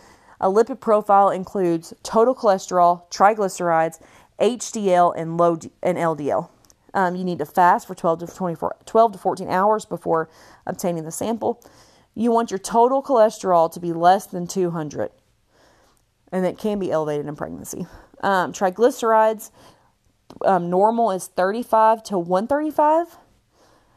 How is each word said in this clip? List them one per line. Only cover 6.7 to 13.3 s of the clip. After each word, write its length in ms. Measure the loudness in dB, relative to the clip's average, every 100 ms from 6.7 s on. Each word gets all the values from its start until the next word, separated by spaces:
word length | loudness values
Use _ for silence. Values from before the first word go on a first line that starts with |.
| _ _
Um, 220 | -2 -2 -2
you 80 |
need 160 | -6 -6
to 60 | -4
fast 420 | 2 4 4 -2
for 80 | -6
twelve 240 | -2 -2
to 80 | -6
twenty-four, 480 | -8 -8 -6 -8 -8 -2
twelve 260 | 2 2
to 60 | 2
fourteen 320 | -6 -6 -4
hours 360 | 0 0 0 -4
before 440 | -8 -2 -2 -4 _ -20 -16 -12
obtaining 380 | -6 -4 -6
the 80 | -8
sample. 500 | -8 -6 -4 -4 -6 -10 _ _ _ _ -4
You 160 | 0
want 200 | 0 0
your 80 | -6
total 420 | -2 2 4 2
cholesterol 680 | 0 4 2